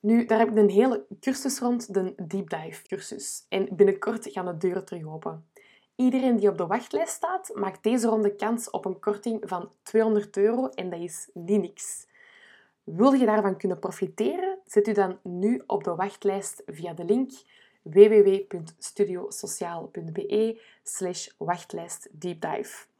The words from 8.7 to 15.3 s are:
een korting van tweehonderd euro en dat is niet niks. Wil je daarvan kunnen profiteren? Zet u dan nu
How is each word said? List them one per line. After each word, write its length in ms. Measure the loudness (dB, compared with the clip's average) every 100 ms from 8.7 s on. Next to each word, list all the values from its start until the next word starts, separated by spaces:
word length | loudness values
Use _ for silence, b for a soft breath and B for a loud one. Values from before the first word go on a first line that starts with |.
| -6 -6
een 140 | -4
korting 440 | -4 -4 -4 -6 -6
van 240 | -8 -8 _
tweehonderd 540 | 0 2 4 2 0 0
euro 320 | 2 2 -4
en 200 | -6 -8
dat 100 | -8
is 300 | -10 -10 -16
niet 280 | -14 0 0
niks. 460 | 0 -10 -14 -14 -16 b b b b b b b
Wil 280 | -12 4 4
je 140 | 6 4
daarvan 320 | 4 2 -2
kunnen 220 | -4 -4
profiteren? 800 | -6 -6 -8 -2 -4 -2 -6 -6 _
Zet 220 | 2 2
u 60 |
dan 260 | 2 0 -2
nu 400 | -10